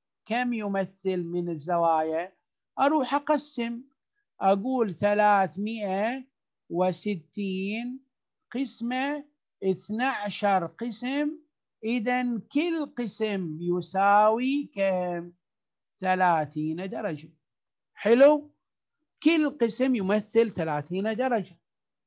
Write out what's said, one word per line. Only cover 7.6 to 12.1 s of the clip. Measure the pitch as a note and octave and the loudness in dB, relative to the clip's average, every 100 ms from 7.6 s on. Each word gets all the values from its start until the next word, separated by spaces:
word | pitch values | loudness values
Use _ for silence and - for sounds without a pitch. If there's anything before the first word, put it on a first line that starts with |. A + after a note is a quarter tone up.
| F#3+ A3 A#3+ C4 _ _ _ _ _ | -4 -6 -8 -10 _ _ _ _ _
قسمة | A#3+ C4+ - A#3 B3+ C#4 D4 D4 _ _ - | -8 -6 -6 -6 -4 -4 -6 -10 _ _ -6
اثنعشر | G3 F#3 - G#3+ C4 A3+ G#3 G3 G3+ G3 E3+ | -4 -4 -4 -4 -2 -4 -6 -2 2 2 0
قسم، | - A#3+ G#3 B3 C#4 D4 E4 _ _ _ _ | -6 -8 -6 -4 -2 -2 -6 _ _ _ _
إذن | A3 B3 A3 | -4 -2 0